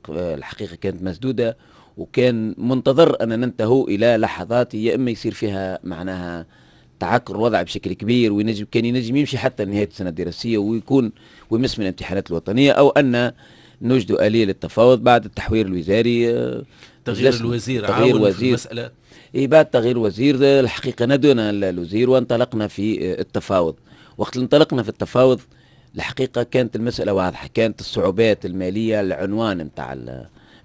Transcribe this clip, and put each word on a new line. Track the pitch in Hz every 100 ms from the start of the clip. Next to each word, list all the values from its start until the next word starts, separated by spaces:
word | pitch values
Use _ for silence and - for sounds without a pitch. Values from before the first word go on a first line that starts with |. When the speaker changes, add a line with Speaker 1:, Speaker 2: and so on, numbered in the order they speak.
| -
Speaker 1:
آه، | 78 87 73
الحقيقة | - - 98 85
كانت | 95 92
مسدودة، | 92 85 131 123 117 113 _ _ _ -
وكان | - - 127 117 110 -
منتظر | 120 131 127 135 160 -
أن | 113 117
ننتهوا | 123 - 110 135 -
إلى | 101 117 113
لحظات | 107 - 92 120 120
يا | 107 110 107
إما | 127
يصير | 110 113
فيها | 101 110 98 95 92
معناها | - 82 92 92 87 85 82 _ _ _ _ -
تعكر | 87 120 - 98
الوضع | 113 104
بشكل | 87 - 92
كبير، | 90 104 123 113
وينجم، | 101 107 104 107
كان | - 117
ينجم | 127 113 135
يمشي | 147 123
حتى | 131 - 101
نهاية | 101 104
السنة | - 90
الدراسية | 82 87 82 117 110
ويكون، | 101 113 - 139 113 - - - -
ويمس | 113 127 -
من | 98
الامتحانات | 90 - 95 -
الوطنية، | 85 - 113 139
أو | - 139
أن | - 139 120 123 - - - - -
نجد | 120 127 92
آلية | 101 104 113 104
للتفاوض | 92 - - 123 127
بعد | 113 120 104
التحوير | - - 110 98
الوزاري، | 90 80 104 120 120 117
آه، | 120 123 123 131 _ - _ -
Speaker 2:
تغيير | 104 131
Speaker 1:
جلسنا. | 123 117
Speaker 2:
الوزير | 120 120 127 107
Speaker 1:
تغيير | 120
Speaker 2:
عاون | 131
في | 113
Speaker 1:
وزير. | 104 92 127
Speaker 2:
المسألة. | 120 - 117 120 - _ - - -
Speaker 1:
إي، | 135
بعد | 156 151
تغيير | 127 117 120
وزير، | 110 104 135 135
آه، | 139 139
الحقيقة | 127 - 131 - 120
ندونا | 139 143 123 107
ال-، | 104
الوزير | 98 90 85 104 123
وانطلقنا | 127 117 117 123 110 104
في، | - 104 104 90
آه، | -
التفاوض. | - 107 - 95 82 76 _ - - -
وقت | 104 123
اللي |
انطلقنا | 127 147 156 131
في | 104
التفاوض | - 104 123 131 127 - _ _ _ _ -
الحقيقة | - - 131 -
كانت | 120 127 120 110
المسألة | 117 - -
واضحة، | 95 90 - -
كانت | - 110 -
الصعوبات | - - 92 95 113 101 95
المالية، | 92 92 101 113 107
العنوان | 98 76 95 104 113 92 76
متاع | - 64
ال-، | 67 60 64 - _ _ -